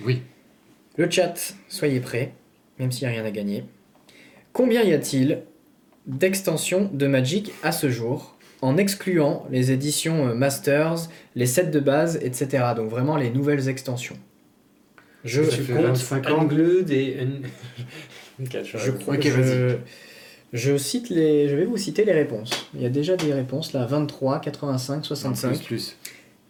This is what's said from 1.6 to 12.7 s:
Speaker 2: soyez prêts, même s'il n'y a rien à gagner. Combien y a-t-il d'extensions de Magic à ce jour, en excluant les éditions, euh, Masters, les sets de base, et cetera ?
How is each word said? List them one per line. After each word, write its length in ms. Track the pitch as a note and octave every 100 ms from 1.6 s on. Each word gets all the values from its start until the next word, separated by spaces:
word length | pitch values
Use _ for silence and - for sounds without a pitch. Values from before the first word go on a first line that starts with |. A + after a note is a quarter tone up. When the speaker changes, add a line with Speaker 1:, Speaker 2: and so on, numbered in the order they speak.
| -
Speaker 2:
soyez 320 | - D3+ B2+
prêts, 340 | B2 A#2+ B2+ - _ _ _ -
même 140 | C3
s'il 160 | B2+ C3
n'y 60 |
a 40 | A2+
rien 60 | A2
à 60 |
gagner. 340 | G#2 G2+ G#2 - _ _ _ _ - - - _
Combien 280 | - B3+ A#3
y 100 | G#3+
a-t-il 480 | D3+ - C3+ C3 - - _ _ _ _ _ -
d'extensions 840 | C3 F#3+ G3 F#3 D#3 - F3+ G3+
de 140 | C3+ C#3
Magic 440 | C3+ C3 F#3+ G#3 -
à 80 | D#3+
ce 180 | E3 C#3+
jour, 460 | A#2 A2+ - - - - -
en 160 | C3 D3+
excluant 680 | G3 - - F3 C#3+ - -
les 200 | C3 B2+
éditions, 580 | C3 C#3+ D3 E3 D#3+ C3
euh, 40 |
Masters, 760 | A#2 C#3 C3+ C#3+ C#3+ D#3+ E3 E3 - - -
les 100 | B2
sets 200 | F3+ E3+
de 120 | D3+
base, 400 | C#3 C#3+ E3+ E3
et 120 | B2+
cetera ? 400 | B2+ C3+ C3+ A#2+